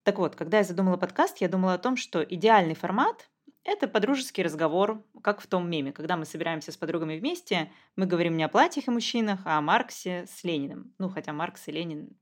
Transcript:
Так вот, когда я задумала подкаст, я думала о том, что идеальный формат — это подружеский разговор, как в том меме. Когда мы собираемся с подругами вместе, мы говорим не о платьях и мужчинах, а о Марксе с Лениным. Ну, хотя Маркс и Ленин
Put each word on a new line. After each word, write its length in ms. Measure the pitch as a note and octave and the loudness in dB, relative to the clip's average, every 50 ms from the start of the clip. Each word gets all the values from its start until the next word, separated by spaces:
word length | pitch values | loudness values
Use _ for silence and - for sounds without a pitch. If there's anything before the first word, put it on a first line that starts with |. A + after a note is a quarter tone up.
| _ | _
Так 140 | G3+ G3 G3+ | 0 2 2
вот, 160 | F3 D3 - | 0 -2 -2
когда 220 | - E3 E3 G#3 | -4 -2 2 4
я 60 | G#3+ G3 | 4 4
задумала 340 | F3+ E3+ F#3 F#3+ F#3 F3+ | 4 2 2 2 2 2
подкаст, 400 | F#3 F#3 F3+ - - E4+ F#4+ - - | 2 0 -2 2 2 2 2 2 -2
я 80 | G3 F3+ | -2 0
думала 240 | F#3+ F#3 F#3 F#3 F3+ | 2 2 2 2 2
о 40 | |
том, 200 | F3+ - B3+ B3+ | 2 0 0 -2
что 260 | B3 - - - E3 - | -2 -4 -2 -2 -2 -2
идеальный 520 | - F#3+ E3 G3+ A3+ A3 G3+ F3 D#3+ D#3+ | -2 -2 2 6 8 8 8 6 4 0
формат — 540 | - - F3 F#3+ A#3+ D#4+ A4+ A4+ - - _ _ _ _ - _ _ _ | -2 -2 -2 0 2 2 0 0 -4 -12 _ _ _ _ -20 _ _ _
это 240 | F4+ G#4 G4+ - - | -4 -2 -2 -2 0
подружеский 540 | - G#3+ G3 C4 C#4 C4 B3+ - - G3 F3 | 2 2 2 2 2 0 -2 -4 -4 -2 -2
разговор, 600 | D#3+ D#3 D#3 E3 D3+ D#3+ F#3 G3+ G#3+ A3 G#3+ - _ _ - | -2 0 0 0 2 2 2 2 2 0 -4 -10 _ _ -2
как 200 | - G3+ G3+ G3+ | -2 -2 -2 -2
в 60 | - | -4
том 220 | - F#3+ F3+ F3 E3+ | -2 -2 -2 0 -2
меме. 220 | E3 D3+ C3+ C#3 | -2 -2 -4 -4
Когда 240 | C#3+ - D3+ E3 F3+ | -6 -8 -4 -2 -2
мы 80 | E3 D#3 | -2 -4
собираемся 460 | - - D#3+ - E3 E3 D#3 - E3 | -6 -8 -6 -4 -4 -4 -4 -8 -12
с 60 | - | -10
подругами 400 | - E3 D#3 F3 E3+ G#3+ D#3 D#3 D#3+ | -8 -6 -4 -4 -2 -4 -4 -4 -4
вместе, 500 | A3+ D#4+ F4 F4 - - G3 E3+ D#3 - - - _ _ _ | -4 -4 -4 -6 -4 -2 -2 -2 -2 -4 -10 -18 _ _ _
мы 80 | F#3 F#3+ | -2 0
говорим 320 | F#3 F3+ E3 E3+ E3+ E3 | 0 2 2 2 2 2
не 60 | D#3+ D#3 | 2 0
о 40 | |
платьях 400 | D#3 - A#3 D#4+ F4 - D4 - | 2 4 4 4 4 2 -2 -2
и 40 | B3+ | -2
мужчинах, 500 | A#3 A#3 A#3 - - A#3 A3 G#3 G3 F#3 F#3+ | -2 -2 -2 -2 -2 0 0 0 -2 -2 -2
а 140 | E3 D#3 | -2 0
о 40 | D3+ | 0
Марксе 640 | D3 D#3+ G3+ A#3+ B3+ - - - - F3+ F3+ F3 F3 | 2 4 2 2 2 -2 -8 -10 -8 -8 -8 -8 -10
с 200 | - - - - | -12 -14 -8 -6
Лениным. 480 | F3 E3 C#3+ C#3 C#3 - - - - - | -4 -2 -2 -4 -6 -10 -14 -16 -16 -10
Ну, 120 | - F#3+ F#3 | -8 -8 -6
хотя 240 | F#3+ E3 - D#3 D3+ | -6 -8 -8 -8 -6
Маркс 340 | D3+ E3+ E3+ - - - | -6 -6 -6 -8 -12 -14
и 40 | D#3+ D3+ | -8 -8
Ленин 360 | D#3+ F3 E3 D3+ D3+ - - - _ | -6 -6 -6 -8 -10 -12 -16 -20 _